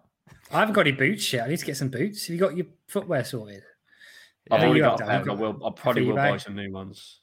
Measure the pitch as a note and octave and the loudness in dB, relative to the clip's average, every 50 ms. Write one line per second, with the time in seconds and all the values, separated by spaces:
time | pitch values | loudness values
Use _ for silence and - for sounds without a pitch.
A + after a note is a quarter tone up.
0 | _ _ _ _ _ _ - - - - - D#3+ G3+ G#3+ G3+ G#3 F3 D3 C3 C3 | _ _ _ _ _ _ -20 -20 -10 -4 0 2 2 4 4 4 4 4 2 2
1 | C3+ D3 G#3+ G3+ - - - B2 A#2 B2 D#3 F3 - - C#3+ C3 C#3+ B2+ C3 A#2 | 2 0 0 -2 -2 -2 -2 -2 -2 -2 -4 -4 -4 -6 -6 -4 -4 -4 -2 -2
2 | D#3 G#3 G#3 - - - E3+ E3+ F#3+ F#3+ - F3 F3 - _ _ _ - - G3+ | -4 -4 -4 -6 -8 -6 -2 0 0 0 0 -2 -8 -8 _ _ _ -8 -6 -6
3 | - - E3+ C3+ A#2 - - A#2+ G#2+ G#2 G2+ G2 - - _ _ _ _ _ _ | -4 -2 -2 -2 -2 -4 -6 -10 -10 -12 -16 -18 -20 -20 _ _ _ _ _ _
4 | - - - - - _ _ _ _ - - - D#3+ D#3+ D3+ D#3 D3+ B2+ - A2+ | -20 -20 -20 -20 -20 _ _ _ _ 2 4 4 6 6 6 6 6 4 4 2
5 | A2 G#2 G#2 - G2 G#2 G#2 G2+ A2 G#2+ G#2 - - G#2+ - - - C3 A#2+ B2+ | 2 0 0 0 0 -2 -2 -2 -2 -2 -4 -4 -6 -8 -8 -2 0 0 2 2
6 | B2+ B2+ G#2+ - C#3 C#3+ C#3 - - G#2 G2+ G2+ G2+ G2 F#2+ F#2+ F#2+ F#2 - - | 2 0 2 2 2 2 0 -2 -4 -10 -10 -10 -8 -8 -10 -10 -12 -12 -14 -18
7 | - - - _ | -20 -20 -20 _